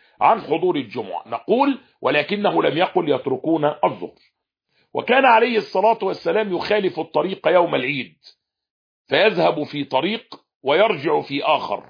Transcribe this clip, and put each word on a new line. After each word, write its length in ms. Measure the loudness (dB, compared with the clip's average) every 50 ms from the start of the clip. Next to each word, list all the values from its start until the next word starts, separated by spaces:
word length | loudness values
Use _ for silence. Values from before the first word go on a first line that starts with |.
| _ _ _ _
عن 200 | 2 2 2 2
حضور 360 | 0 -2 -2 0 0 0 0
الجمعة". 520 | -2 -4 -6 -8 -10 -10 -8 -10 -12 -10 -10
نقول: 500 | -10 -10 -2 0 0 2 2 2 0 -2 -6 _ _ _
"ولكنه 640 | -2 0 0 0 0 -2 -4 -2 -2 0 0 2 0
لم 160 | 0 2 0
يقل 300 | -2 0 0 -2 0 0
يتركون 560 | -2 -2 -2 -4 -4 -4 -2 -2 0 0 0
الظهر". 500 | 0 0 0 -2 -2 -2 -4 -10 -14 -14 _ _ _ _ _ _ _ _ _ _ _ _ _ _ _ _
وكان 300 | -6 -2 2 2 4 6
عليه 320 | 6 6 6 4 2 2
الصلاة 420 | -2 -2 -2 -2 2 2 2 2 2 -2
والسلام 500 | -4 -6 -4 -4 -2 -2 0 -2 -2 -4
يخالف 440 | -6 -2 -2 -2 0 0 -2 -4 -4
الطريق 480 | -8 -2 -2 -2 -2 -2 -4 -2 0 2
يوم 260 | 4 4 4 2 0
العيد، 420 | -2 -2 -2 -4 -6 -6 -10 -14 _ _ -20 -20 _ _ _ _ _ _ _ _ _ _ _ _ _ _
فيذهب 560 | _ 0 2 2 2 2 2 0 0 0 0 -4
في 220 | -6 -8 -10 -8
طريق 500 | -4 -2 -2 -2 -2 -4 -6 -8 _ -20 -20 _ _ _ _ -4
ويرجع 580 | 0 2 2 2 2 0 -2 -2 -2 -2 -2
في 240 | -2 -4 -6 -4 -2
آخر. 400 | 0 0 -2 -2 -4 -8 -8 -8 -14